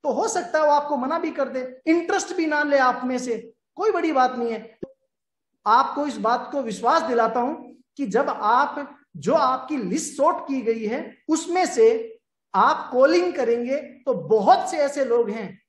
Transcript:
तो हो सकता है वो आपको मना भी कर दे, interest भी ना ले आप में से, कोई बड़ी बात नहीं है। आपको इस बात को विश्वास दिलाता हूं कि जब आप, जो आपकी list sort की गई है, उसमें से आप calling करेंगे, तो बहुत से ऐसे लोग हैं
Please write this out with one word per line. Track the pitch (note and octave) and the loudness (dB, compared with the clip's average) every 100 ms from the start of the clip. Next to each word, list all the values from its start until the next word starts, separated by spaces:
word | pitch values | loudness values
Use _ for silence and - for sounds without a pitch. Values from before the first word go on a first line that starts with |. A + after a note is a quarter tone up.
तो | D4 | -2
हो | A#3 G#4+ | -2 -2
सकता | F4+ - D#4 | -4 -2 0
है | |
वो | D4+ | 4
आपको | D4 D4 C#4+ | 2 0 -4
मना | C4 E4 | -2 -4
भी | E4 | -4
कर | D4 B3+ | -4 -4
दे, | B3+ B3+ - D#4 | -4 -8 -6 0
interest | E4+ E4+ F#4+ - F#4 | 0 2 -4 -2 -4
भी | D#4+ | -2
ना | D4+ | 0
ले | D4 C#4 | 2 4
आप | B3+ A#3+ | 2 0
में | B3+ B3+ | -4 -4
से, | B3+ A3 - _ _ - | -4 -6 -8 _ _ -4
कोई | G#4+ | -2
बड़ी | F4+ D#4+ | 0 0
बात | C#4 B3+ B3 | 2 2 0
नहीं | A#3 | -6
है। | A3 - _ - _ _ _ _ _ _ _ G#3 | -6 -10 _ -18 _ _ _ _ _ _ _ 2
आपको | A#3 C4+ C#4+ D4 | 2 2 -2 -6
इस | A3 | -4
बात | G#3+ B3+ - | -2 -2 -4
को | C#4+ | -6
विश्वास | A#3 F#3 A#3 E4 | -6 -2 2 2
दिलाता | D4+ A#3 A3+ A#3+ | 2 0 0 0
हूं | B3 E4 - - _ - | -4 -6 -12 -20 _ -10
कि | B3+ | -2
जब | G3+ C#4 | 0 0
आप, | B3+ G#3 A#3+ C#4+ - C#4 - _ D#3+ | -2 2 2 2 -4 -12 -16 _ -8
जो | C#3+ | 0
आपकी | D4+ C4 C4 - D4+ | 2 2 0 -4 -4
list | F#3 C#4 - - | -2 -4 -6 2
sort | D4+ F4+ - | 2 2 -4
की | C4+ | -4
गई | A3+ A3+ G#3+ | -2 -2 -2
है, | B3+ - - - | -6 -8 -14 -4
उसमें | D#4+ F4+ F4 F4+ | -4 0 0 0
से | - A3+ B3+ - - _ _ _ | 4 4 4 -4 -14 _ _ _
आप | F#3+ A#3+ D4+ - | 2 2 2 -2
calling | B3 C4+ F4 F4+ | 4 4 4 2
करेंगे, | - A#3 A#3 A#3+ C#4 | -2 0 0 -2 -4
तो | - - - | -6 -10 -4
बहुत | A#3 - A3 G#3 F#4+ - | -4 2 4 6 4 4
से | E4 | -2
ऐसे | C#4+ C#4+ | -2 0
लोग | C4 A#3+ G#3 | 0 0 0
हैं | A3 G#3 - | -4 -10 -14